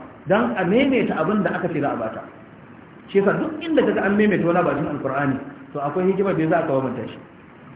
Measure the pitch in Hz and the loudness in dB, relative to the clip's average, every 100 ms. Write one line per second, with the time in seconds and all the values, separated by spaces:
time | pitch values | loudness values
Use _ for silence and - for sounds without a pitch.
0 | - - - 208 240 208 175 226 269 247 | -18 -16 0 2 2 0 2 2 4 2
1 | - 160 160 208 170 180 185 156 135 120 | 0 0 0 0 0 -2 -4 -2 -2 -4
2 | 110 117 - - - - - - - - | -6 -8 -14 -20 -20 -20 -20 -20 -20 -20
3 | - 196 196 165 320 - 339 277 208 - | -2 2 2 2 -2 -4 0 2 2 0
4 | 196 202 214 165 165 175 160 139 165 143 | 0 2 4 4 2 2 2 0 -4 -4
5 | 131 135 139 127 - - - 143 143 185 | -4 -2 0 -2 -6 -16 -12 -6 -4 0
6 | 185 185 196 160 160 170 156 135 127 110 | 0 2 0 0 2 2 2 0 0 -4
7 | 104 - - - - - - | -8 -12 -18 -20 -20 -20 -20